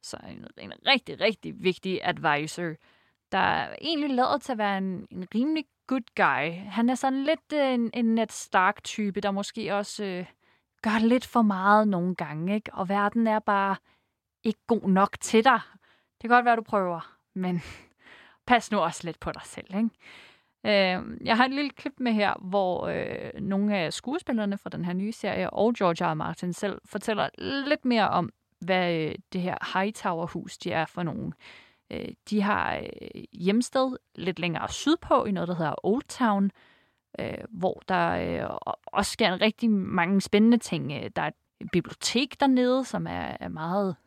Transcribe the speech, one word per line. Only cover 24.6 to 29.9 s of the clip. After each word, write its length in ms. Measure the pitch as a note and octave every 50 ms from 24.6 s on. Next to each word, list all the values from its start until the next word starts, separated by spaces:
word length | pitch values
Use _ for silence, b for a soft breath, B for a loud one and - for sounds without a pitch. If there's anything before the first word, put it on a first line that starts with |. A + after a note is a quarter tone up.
| _ -
den 140 | - - E3
her 80 | F3 F3
nye 200 | F3+ G3 G#3+ A3+
serie 380 | - - G3+ - - F#3 -
og 240 | - - G3 A3+ B3
George 300 | - G#3 F3+ E3+ - F3+
R. 40 | E3+
R. 40 | D#3
Martin 380 | D#3 D#3 - E3 - - F3+ E3+
selv 280 | - - G3+ - - _
fortæller 440 | - - G#3 F#3+ - A3 G3+ - - _ - - - C4+ C#4 C4+ C#4
lidt 160 | D4 D4 _
mere 240 | B3+ A#3+ A3+ G3 -
om, 220 | - F3 F3 - - _ _ _ _ _
hvad, 340 | - E3+ F#3+ F#3 F3+ F3 E3+
øh, 200 | D#3+ D#3+ - - - - _ -
det 80 | F#3
her 380 | F3 F3+ - - - - - F3+
Hightower-hus, 800 | F#3+ G#3